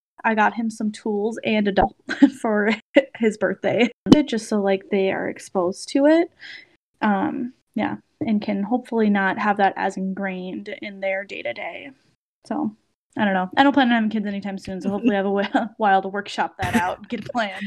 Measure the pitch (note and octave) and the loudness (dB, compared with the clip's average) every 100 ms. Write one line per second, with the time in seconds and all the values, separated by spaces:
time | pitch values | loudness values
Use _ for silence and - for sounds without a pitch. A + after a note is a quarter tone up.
0 | _ _ A3+ A3 G#3 G#3 A3+ - G#3+ G#3+ | _ _ 0 4 2 2 -4 -2 -4 -4
1 | A3 G#3 G#3 A3 - G#3+ G#3 G3 - - | -4 -2 -2 -2 0 2 2 2 0 -2
2 | - - C#4 - A#3 G#3 G#3 G#3 - - | -10 0 0 0 -2 0 0 -2 2 2
3 | C4+ - A3+ - F#3 G3 G3+ F#3+ A#3+ - | 2 0 0 2 -2 0 -2 2 0 0
4 | - D4+ C#4+ A3 G#3+ G#3+ G3 G3 - G3+ | 6 6 6 -2 -2 0 2 0 0 0
5 | F#3+ E3+ F#3 G#3 - G3 F3 F#3+ - C#4 | 2 0 -4 -6 -6 -2 -2 -2 -2 4
6 | C#4+ D#4+ F4+ - - - - _ _ _ | 6 6 2 -4 -20 -20 -20 _ _ _
7 | G#3+ G3 G3 - B3 - _ - G3+ G#3 | 0 0 0 -4 -8 -10 _ -4 -4 -6
8 | - _ A3 G#3 G#3 G3 G3 B3 B3 A3+ | -12 _ -2 -2 -2 -4 -2 -4 -2 0
9 | G#3+ G3+ F#3+ G3+ G#3 G3+ G3 F#3 F#3+ F#3+ | 2 2 0 0 -2 2 2 2 -4 -4
10 | F#3+ F#3+ G3 F#3 F#3 G#3 G3+ - G#3+ G3 | -6 -4 -6 -6 -8 -10 -12 -12 -12 -8
11 | G3 F#3+ G3 G3 - A3 F3 F3 C#4 - | -6 -4 -8 -10 -10 -8 -10 -12 -16 -20
12 | _ _ _ _ - A3 G#3+ G#3+ _ _ | _ _ _ _ -8 -4 -4 -8 _ _
13 | _ - G#3 F#3+ F#3 - C#4 C#4 B3 A#3 | _ -2 0 0 -2 2 4 4 4 2
14 | A3 G#3+ G3+ G3+ G3 F#3+ - F#3+ G3+ G3+ | 0 -2 -4 -6 -8 -10 -8 -6 -4 0
15 | A#3 G3+ G3 G3 G3+ B3+ A#3 - G#3+ F#3+ | 0 0 0 0 0 -2 -2 -2 2 4
16 | F#3+ G3+ G3 - B3 - F#3 G#3+ F3+ - | 2 -6 -6 -4 -4 -4 -2 0 0 -4
17 | - A3+ - B3 G#3 F#3+ | -8 -10 -6 -4 -4 -6